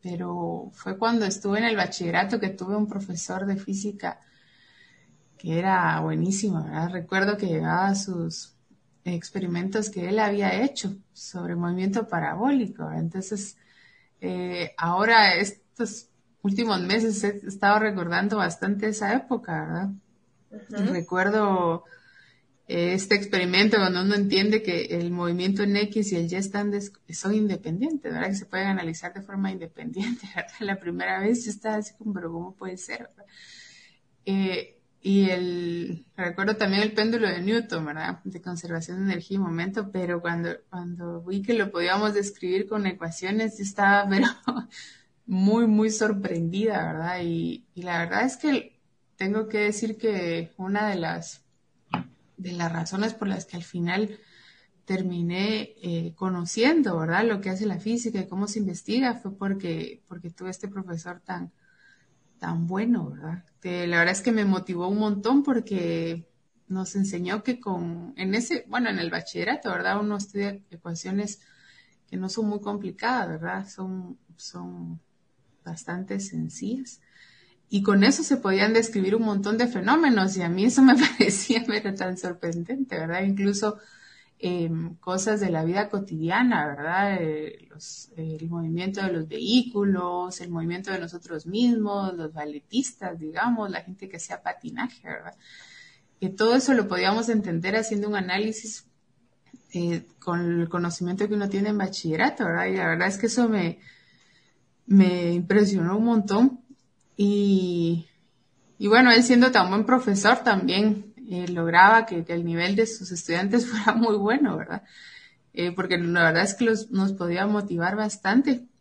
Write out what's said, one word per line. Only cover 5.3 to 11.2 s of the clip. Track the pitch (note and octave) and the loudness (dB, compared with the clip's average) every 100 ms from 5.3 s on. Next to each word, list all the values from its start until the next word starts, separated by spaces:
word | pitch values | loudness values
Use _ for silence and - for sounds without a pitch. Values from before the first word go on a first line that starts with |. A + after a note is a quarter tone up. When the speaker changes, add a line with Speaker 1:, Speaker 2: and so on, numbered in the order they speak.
| _ | _
Speaker 1:
que | E3+ E3 | -4 0
era | F#3 F#3 E3 D#3+ | 2 2 2 0
buenísimo, | D#3+ D#3+ F3 G3 G#3+ E3 | 0 0 0 0 0 -2
¿verdad? | D3+ D#3 E3+ | -4 -4 -4
Recuerdo | F3+ E3+ F#3+ G3+ G#3 | -4 -2 2 2 0
que | F#3+ | 0
llevaba | D#3+ D#3+ E3+ G3 G3 | 0 2 2 2 0
sus | G3 F3 E3 - - _ _ _ _ _ | -2 -4 -6 -8 -14 _ _ _ _ _
experimentos | - F3 - G3 F#3 F3 F#3+ G#3+ G#3+ | -6 -6 -6 -6 -4 -2 -2 -2 -4
que | F#3+ F3+ | -4 -2
él | G#3 | 0
había | G#3+ G3+ G3 F#3 | 2 2 0 2
hecho | C4+ - G3 G3 _ | -2 -2 -8 -8 _
sobre | - | -20